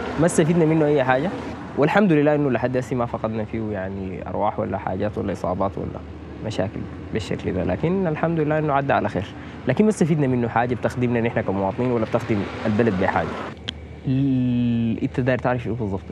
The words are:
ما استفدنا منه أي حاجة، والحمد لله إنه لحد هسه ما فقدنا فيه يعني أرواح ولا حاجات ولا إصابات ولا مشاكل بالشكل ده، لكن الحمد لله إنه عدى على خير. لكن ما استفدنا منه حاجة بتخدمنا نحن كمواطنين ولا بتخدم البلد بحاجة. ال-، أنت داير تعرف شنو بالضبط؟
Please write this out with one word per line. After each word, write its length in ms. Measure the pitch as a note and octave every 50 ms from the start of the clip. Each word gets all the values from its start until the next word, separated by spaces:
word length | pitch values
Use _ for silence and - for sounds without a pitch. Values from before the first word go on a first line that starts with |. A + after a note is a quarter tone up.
| - - - -
ما 60 | D#3+
استفدنا 380 | F3+ - - D#3+ D3+ F3 F3 D#3+
منه 200 | D#3 D#3+ D#3+ D3+
أي 200 | D3 D3+ C#3+ B2+
حاجة، 260 | B2+ C3 C3 D#3 G3+ - - - - - - - - - -
والحمد 340 | C#3+ D#3+ F3 G3+ G#3+ F3+
لله 220 | D#3 D3 C#3+ D3+ D3+
إنه 160 | D3 D3 C#3
لحد 260 | A#2 A2 B2 B2 B2+
هسه 200 | B2+ B2+ - C3+
ما 100 | B2 A#2
فقدنا 380 | A#2 - A2+ - A2 A2 A2 G#2+
فيه 260 | G#2+ A#2 A2+ A2 G#2+
يعني 560 | G#2 F#2+ F#2 F#2+ G2 G2 F#2+ F#2+ F2+ - - -
أرواح 320 | - F#2+ G2+ G#2 - -
ولا 180 | G#2 G2+ G2+ G2
حاجات 400 | - - F#2 G2 G2+ G#2 G2+ G#2
ولا 140 | G2+ G2+
إصابات 460 | G2+ - - F2+ F2+ G2 G2 G2 - F#2+
ولا 220 | G2 G#2 - - - - - - - - - - -
مشاكل 340 | G#2+ - - F#2+ G2+ - - G2 - - - - -
بالشكل 400 | - G#2+ - - F2 F2 - F2+
ده، 120 | F2 F#2 F2
لكن 420 | F2+ F2+ - - F3 F#3 G3 F#3
الحمد 340 | D#3+ D3+ - - E3 E3+ D#3+
لله 180 | D3 D3+ D#3 D#3
إنه 140 | D3+ D3+
عدى 200 | C#3 C#3+ C#3+ C3+
على 160 | A#2+ G#2 G#2+ G#2
خير. 180 | - F2+ G2+ - - - - - - - - C3
لكن 160 | C3 - G#3+
ما 60 | G#3+
استفدنا 360 | G#3 - F#3+ C#3+ E3+ D3 C#3+
منه 220 | B2+ B2+ B2 A#2+ A2+
حاجة 260 | - A2+ B2 B2 B2
بتخدمنا 460 | G#2 - A2+ - B2 B2 A#2+ B2 A#2
نحن 200 | A2+ A#2 - A#2+
كمواطنين 500 | G2 G2 F#2+ G2 G2 F#2+ G#2 B2 B2 B2+
ولا 120 | A#2+ A#2 A2
بتخدم 320 | - - A2+ A2 - A2+ G2+ F#2 - - - -
البلد 340 | A2+ G#2 A2+ A#2 A2 F#2+ F#2
بحاجة. 280 | G2 - - F#2 E2 D2+ - - - - - - - - - - - - - - -
ال-، 960 | C3+ C3 C3+ C#3 C3+ C3 B2+ B2 B2 A#2+ A#2+ A#2+ A#2+ A#2 A#2 A#2 A#2 G#2+ -
أنت 180 | B2+ - - C#3
داير 180 | B2 C3 B2+ A#2+
تعرف 240 | - B2+ B2 B2
شنو 120 | A#2+ F#2+ A2+
بالضبط؟ 260 | B2 A2 G2 G2 F#2 - -